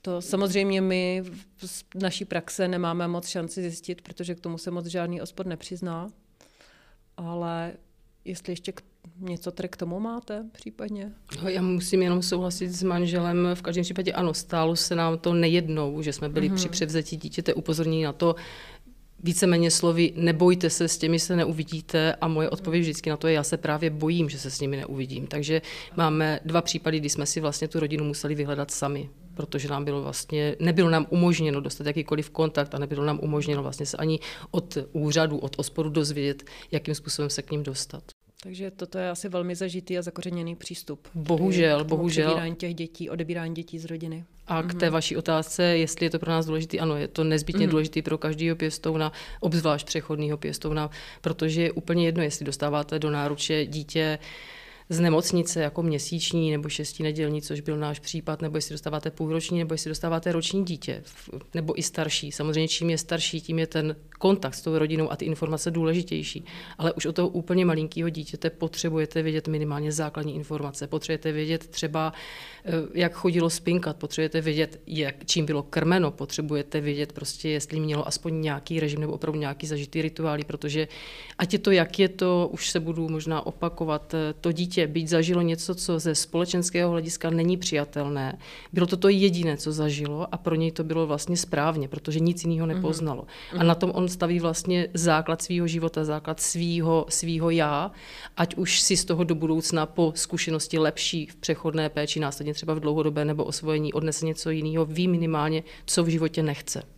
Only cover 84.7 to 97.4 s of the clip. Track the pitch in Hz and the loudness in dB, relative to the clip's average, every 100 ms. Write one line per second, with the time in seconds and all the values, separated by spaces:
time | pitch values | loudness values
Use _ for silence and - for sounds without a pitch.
84.7 | 180 156 160 160 170 165 175 170 165 170 | 2 2 0 4 4 6 4 2 0 -2
85.7 | 180 - 160 165 151 - 170 175 180 175 | -4 0 0 2 0 0 0 2 2 2
86.7 | 175 175 170 165 - 165 165 170 180 180 | 2 2 2 -2 -2 0 4 4 2 0
87.7 | 151 143 147 143 143 135 135 - - - | 0 0 -2 -2 -2 -2 -6 -14 -18 -4
88.7 | 175 175 180 196 196 196 175 165 147 156 | 0 2 6 6 8 6 4 0 0 -2
89.7 | 156 151 143 147 147 180 170 - 160 165 | 0 0 0 -4 -4 -6 -4 0 2 2
90.7 | 160 160 160 160 143 - 139 - 147 156 | 0 -2 0 0 0 0 -2 2 2 2
91.7 | 160 135 147 - 156 170 175 170 160 160 | 2 -4 -6 -2 2 2 2 0 0 0
92.7 | 185 170 156 156 127 - - - 175 170 | 0 0 0 -2 -4 -8 -16 -8 4 6
93.7 | 170 180 180 180 180 170 175 165 160 - | 6 4 2 0 0 2 2 2 0 2
94.7 | 180 170 170 170 160 160 165 - 175 170 | 2 2 2 4 4 2 -2 0 0 0
95.7 | 165 165 160 156 151 156 160 - 170 170 | 0 0 0 -2 -2 -4 -4 -2 0 0
96.7 | 170 160 165 - - 165 165 | 2 4 4 4 -2 0 2